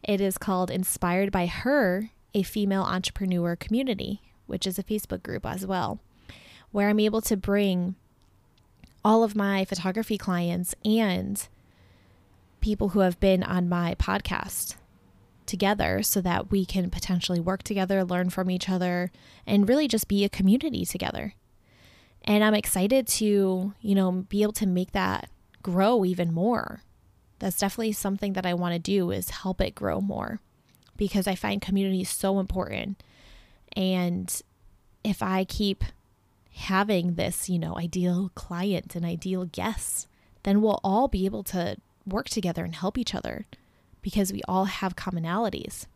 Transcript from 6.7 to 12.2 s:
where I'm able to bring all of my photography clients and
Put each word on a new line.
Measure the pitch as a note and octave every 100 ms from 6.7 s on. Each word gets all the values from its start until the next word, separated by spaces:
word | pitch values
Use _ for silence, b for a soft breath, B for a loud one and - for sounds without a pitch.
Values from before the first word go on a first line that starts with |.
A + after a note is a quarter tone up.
where | G#3 G3+
I'm | G#3
able | G#3+ A3
to | - G3+
bring | G3 G3+ G3+ F3+ F3+ F#3 _ _ _ _ _ _ _ _ - _
all | G#3 A3
of | A3+ G#3
my | G3 G3 F#3+
photography | G3 F#3 G3 A3 G#3
clients | - F3 F3 F3 F3+ - G#3+
and | A3 G#3+ F3+ F#3+ G3+ - b b b b b b b